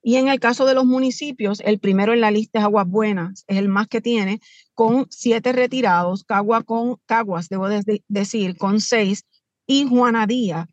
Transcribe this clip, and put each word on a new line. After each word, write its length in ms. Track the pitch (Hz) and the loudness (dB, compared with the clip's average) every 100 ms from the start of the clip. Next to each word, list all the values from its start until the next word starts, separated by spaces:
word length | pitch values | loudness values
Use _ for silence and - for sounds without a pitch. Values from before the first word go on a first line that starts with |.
y 140 | 240 262 | 2 2
en 120 | 262 | 2
el 120 | 269 | 2
caso 260 | 240 247 262 | 0 2 2
de 80 | |
los 120 | 262 254 | 4 4
municipios, 720 | 254 262 247 294 262 202 202 | 2 0 -4 -10 -4 -4 -2
el 140 | - 208 | -2 0
primero 340 | 202 190 208 | 0 2 2
en 80 | 233 | 2
la 120 | 214 | 2
lista 260 | 208 220 220 | 0 -2 -2
es 60 | |
Aguas 240 | 208 208 180 | 0 0 0
Buenas, 560 | 202 214 190 170 190 - | 0 0 -2 -6 -12 -4
es 120 | 196 | -2
el 100 | 202 | 0
más 180 | 196 214 | 0 -2
que 140 | 226 | -4
tiene, 400 | 233 233 190 196 - - _ | -2 -2 -2 -4 -10 -20 _
con 320 | - 226 254 262 | 0 2 2 -2
siete 440 | - 240 226 247 | -4 -2 0 0
retirados, 720 | 254 247 262 226 175 180 190 | 0 0 0 0 2 0 -4
Cagua 400 | _ 202 208 226 | _ -2 0 -2
con, 320 | - 226 240 240 _ | 0 -4 -4 -6 _
Caguas, 420 | 226 214 170 165 | -2 -2 -6 -6
debo 200 | 190 190 | -6 -2
de-, 340 | 208 202 208 _ | -2 -2 -4 _
decir, 480 | 208 202 226 190 180 | -4 -4 -4 -4 -4
con 240 | 190 214 | 0 0
seis, 440 | 214 233 196 208 _ _ _ _ - | 0 0 0 -2 _ _ _ _ -2
y 180 | 277 277 | 0 2
Juana 380 | 247 247 226 214 | 2 2 2 0
Díaz 400 | 254 214 160 165 | -2 -2 -4 -10